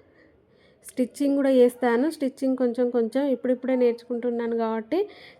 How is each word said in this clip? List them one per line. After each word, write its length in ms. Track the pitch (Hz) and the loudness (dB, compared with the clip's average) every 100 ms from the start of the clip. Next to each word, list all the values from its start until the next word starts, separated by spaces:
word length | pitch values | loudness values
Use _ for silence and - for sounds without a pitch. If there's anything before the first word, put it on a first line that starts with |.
| _ _ _ _ _ _ _ _ | _ _ _ _ _ _ _ _
స్టిచ్చింగ్ 540 | - - 240 - 285 277 | -10 -6 -4 -2 0 2
కూడా 140 | 269 | 4
చేస్తాను. 600 | 262 240 240 247 233 302 | 6 4 4 0 2 0
స్టిచ్చింగ్ 460 | 320 262 - 262 262 | -2 -6 -2 -2 0
కొంచెం 340 | 247 233 247 | -2 0 -2
కొంచెం 340 | 240 226 262 | 0 -2 0
ఇప్పుడిప్పుడే 520 | 285 247 254 247 254 254 | 0 0 0 -2 0 2
నేర్చుకుంటున్నాను 800 | 240 233 - 240 240 233 233 233 | 2 0 -6 -6 -4 -4 -2 -2
కాబట్టి 520 | 226 226 220 339 403 - - | -2 -4 -2 -2 -2 -8 -20